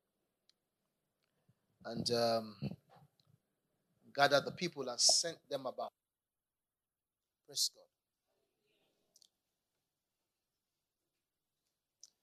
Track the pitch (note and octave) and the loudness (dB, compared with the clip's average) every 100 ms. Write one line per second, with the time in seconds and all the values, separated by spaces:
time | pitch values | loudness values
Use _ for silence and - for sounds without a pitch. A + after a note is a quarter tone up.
0 | _ _ _ _ _ _ _ _ _ _ | _ _ _ _ _ _ _ _ _ _
1 | _ _ _ _ _ _ _ _ A#2 A#2 | _ _ _ _ _ _ _ _ -10 -6
2 | - A#2 A#2 A2+ A2 G#2 - - _ - | 0 2 4 2 0 -8 -8 -10 _ -20
3 | - _ _ _ _ _ _ _ _ _ | -20 _ _ _ _ _ _ _ _ _
4 | A#2 B2 C#3 C#3 C3+ - F3 C#3+ B2+ A#2+ | -8 2 4 4 2 -4 -6 -4 -6 2
5 | - - E3+ D#3+ - C#3 C3 A2+ A2+ - | 4 4 2 -6 -8 -6 -6 -8 -10 -12
6 | _ _ _ _ _ _ _ _ _ _ | _ _ _ _ _ _ _ _ _ _
7 | _ _ _ _ - C#3 - - - _ | _ _ _ _ -10 -4 -4 -4 -20 _
8 | _ _ _ _ _ _ _ _ _ _ | _ _ _ _ _ _ _ _ _ _
9 | _ - - _ _ _ _ _ _ _ | _ -20 -20 _ _ _ _ _ _ _
10 | _ _ _ _ _ _ _ _ _ _ | _ _ _ _ _ _ _ _ _ _
11 | _ _ _ _ _ _ _ _ _ _ | _ _ _ _ _ _ _ _ _ _
12 | - _ | -20 _